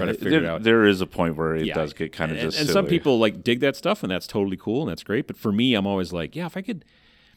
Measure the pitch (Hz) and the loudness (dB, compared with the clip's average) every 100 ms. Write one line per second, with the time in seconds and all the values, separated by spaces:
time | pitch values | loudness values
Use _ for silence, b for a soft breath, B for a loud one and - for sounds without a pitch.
0 | 87 - - 156 85 82 110 113 104 95 | -2 -2 0 0 0 0 4 6 8 4
1 | 92 - 85 78 80 80 73 76 78 - | 0 -2 -2 0 -2 -2 -2 -2 -4 -6
2 | 80 - 80 85 123 - 147 147 143 175 | -8 -4 -4 -4 -4 -2 0 2 2 0
3 | 147 120 110 92 120 120 139 135 170 208 | 2 4 2 0 -2 0 0 0 -2 -2
4 | 101 90 - 123 98 92 - 120 156 82 | -2 -4 -4 -2 -2 -4 -4 -4 -4 -6
5 | - 104 - 98 113 101 127 113 98 98 | -4 -4 -4 -6 -2 0 2 2 0 -2
6 | 87 87 78 151 175 190 196 185 - b | -2 -6 -6 -8 -8 -8 -10 -10 -12 b
7 | b b b | b b b